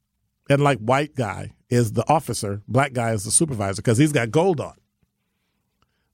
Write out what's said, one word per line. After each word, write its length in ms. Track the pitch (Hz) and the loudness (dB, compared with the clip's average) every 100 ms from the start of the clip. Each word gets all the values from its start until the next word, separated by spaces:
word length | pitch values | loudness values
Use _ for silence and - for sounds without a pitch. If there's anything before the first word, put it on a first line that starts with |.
| _ _ _ _ - | _ _ _ _ 0
And, 120 | 139 | 2
like, 180 | 143 120 | 2 0
white 340 | 107 131 147 | 0 0 0
guy 400 | - 107 92 101 - - | -4 -6 -6 -12 -14 -2
is 220 | 120 113 | 0 0
the 140 | 98 113 | 0 2
officer. 540 | 156 - 113 104 101 - | 2 0 -6 -6 -8 -2
Black 260 | 120 139 | 0 0
guy 200 | 123 117 | -2 -2
is 120 | 110 | -2
the 60 | 107 | 0
supervisor 500 | - 160 113 98 98 | 0 0 -4 -4 -2
'cause 160 | - 110 | 0 4
he's 160 | 156 | 4
got 200 | 143 117 | 2 0
gold 280 | 143 190 151 | 0 2 0
on. 140 | 90 - _ _ _ _ _ _ _ _ _ _ _ _ _ | -4 -12 _ _ _ _ _ _ _ _ _ _ _ _ _